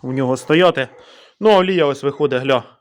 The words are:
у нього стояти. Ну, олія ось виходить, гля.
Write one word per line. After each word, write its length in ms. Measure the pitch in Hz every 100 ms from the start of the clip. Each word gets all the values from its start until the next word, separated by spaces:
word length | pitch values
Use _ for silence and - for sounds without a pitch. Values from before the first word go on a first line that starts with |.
у 100 | 127
нього 240 | 131 127 131
стояти. 520 | - 156 180 135 127 - - - _ _
Ну, 100 | 214
олія 360 | 196 185 180 147
ось 160 | 139
виходить, 400 | 139 139 143 127
гля. 200 | 135 127 - _